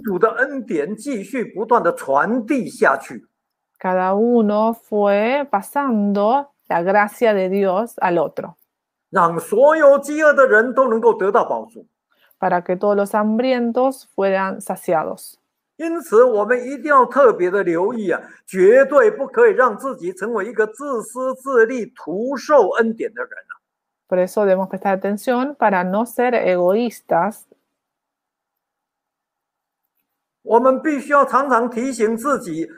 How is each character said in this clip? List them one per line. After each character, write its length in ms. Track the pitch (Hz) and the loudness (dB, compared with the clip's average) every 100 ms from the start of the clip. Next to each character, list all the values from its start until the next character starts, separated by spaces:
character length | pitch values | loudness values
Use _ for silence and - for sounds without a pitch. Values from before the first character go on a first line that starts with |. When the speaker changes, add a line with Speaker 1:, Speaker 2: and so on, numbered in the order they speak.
Speaker 1:
主 120 | 220 180 | -4 0
的 140 | 220 | 0
恩 300 | 233 277 277 | 0 -4 -4
典 300 | 208 165 147 | -6 -4 -4
继 300 | 214 285 240 | -8 -8 -8
续 200 | 185 269 | -8 -8
不 200 | 190 - | -8 -8
断 180 | 220 240 | -2 0
地 100 | 170 | 0
传 540 | 170 - 135 170 254 214 | -2 -2 0 0 -2 -2
递 220 | 285 156 | -4 -4
下 280 | - 175 135 | -2 0 0
去。 300 | - 120 - _ _ _ _ _ | -6 -18 -20 _ _ _ _ _
Speaker 2:
Cada 340 | 190 185 185 | -4 -2 0
uno 580 | 196 233 240 208 208 220 | 0 2 2 2 2 0
fue 720 | 226 _ 208 202 202 220 277 277 | -2 _ -2 2 2 0 -2 -2
pasando 1000 | 196 196 285 285 220 202 202 208 269 277 _ - | -4 -4 -4 -2 0 0 0 0 0 -2 _ -6
la 140 | 170 | -4
gracia 500 | 175 202 208 - 226 | 0 0 0 0 0
de 140 | 208 185 | 2 0
Dios 480 | 196 190 180 233 - | 0 0 -2 -4 -4
al 220 | 185 170 | 0 0
otro. 360 | 151 - - - _ _ _ _ _ | -2 -4 -14 -16 _ _ _ _ _
Speaker 1:
让 300 | 190 170 165 | 0 0 0
所 360 | - 208 277 320 | -2 4 4 6
有 220 | 285 277 | 6 4
饥 240 | 285 302 | 2 0
饿 100 | 311 | 2
的 140 | 277 262 | 4 4
人 260 | 208 240 | 4 2
都 160 | 254 262 | 0 0
能 120 | 226 | 2
够 120 | 226 | 2
得 200 | - 190 | 2 0
到 120 | 214 | 0
饱 200 | 175 117 | 0 -4
足。 240 | 107 107 - _ _ _ _ _ | -8 -18 -20 _ _ _ _ _
Speaker 2:
Para 240 | 185 180 | -4 -2
que 140 | 175 185 | -2 -2
todos 200 | 208 202 | 0 0
los 180 | 202 | 0
hambrientos 920 | 214 214 220 262 247 240 233 262 262 - | -2 -2 -2 -2 -2 -2 -2 -2 -2 -10
fueran 460 | - 196 190 190 196 | -4 -2 0 -4 -6
saciados. 760 | - 185 - 160 95 - - - _ _ _ - | -10 -8 -2 -2 -2 -10 -16 -20 _ _ _ -12
Speaker 1:
因 240 | 330 330 | -8 -8
此， 220 | 262 214 | 0 4
我 220 | 254 208 | 4 2
们 200 | 208 247 | 0 -2
一 120 | 240 277 | -4 -8
定 80 | |
要 200 | 226 277 | 2 2
特 280 | 240 269 262 | 4 4 4
别 180 | 170 180 | 4 0
的 140 | 202 | 0
留 280 | 180 165 196 | 0 -2 -2
意 180 | 240 196 | -4 -4
啊， 100 | 143 - - - | -6 -8 -20 -10
绝 380 | 185 185 254 | 2 6 6
对 260 | 269 285 220 | 6 4 2
不 160 | - 269 | 2 -4
可 220 | - 233 | 2 4
以 40 | |
让 240 | 196 254 202 | 4 2 0
自 200 | 269 233 | -8 -8
己 160 | 170 | -10
成 200 | 190 214 | -10 -8
为 100 | 226 202 | -6 -6
一 60 | |
个 140 | 214 220 | -4 -4
自 360 | 220 285 240 | -6 -8 -8
私 320 | - 247 262 | -8 -8 -8
自 320 | 254 269 254 220 | -8 -2 2 2
利、 200 | 254 202 | 0 -10
徒 500 | - - 180 247 269 | -12 -10 -6 -6 -6
受 340 | 247 294 190 | 2 2 4
恩 240 | - 226 | 0 -2
典 180 | 220 120 | -4 -8
的 100 | 113 | -8
人 100 | 123 | -12
啊。 200 | - - - _ _ _ _ _ | -14 -20 -20 _ _ _ _ _
Speaker 2:
Por 100 | 185 | -2
eso 240 | 180 220 202 | 0 0 2
debemos 220 | 185 190 | 0 -2
prestar 280 | 190 202 190 | -4 -2 -2
atención 560 | 196 202 - 247 269 285 | -2 -4 -2 -2 -4 -2
para 260 | 220 190 | 0 0
no 220 | 185 202 | 0 -2
ser 300 | 240 - 247 | -4 -2 -2
egoístas. 1080 | 233 180 180 175 208 240 - - 165 185 - _ _ _ _ _ _ _ _ _ _ _ _ _ _ _ _ _ _ _ _ _ _ _ _ _ _ _ _ _ _ | 0 0 0 2 0 -2 -6 -4 -2 -2 -6 _ _ _ _ _ _ _ _ _ _ _ _ _ _ _ _ _ _ _ _ _ _ _ _ _ _ _ _ _ _
Speaker 1:
我 160 | - 226 | 0 2
们 240 | 254 262 | 4 2
必 160 | 311 285 | 0 -4
须 140 | - | 0
要 120 | 285 | 2
常 240 | 277 247 285 | 2 2 2
常 220 | 233 240 | 0 0
提 220 | 233 262 | -4 -6
醒 240 | 233 220 226 | -2 -2 -2
自 240 | 269 262 | -2 -4
己， 280 | 175 156 - | -4 -8 -10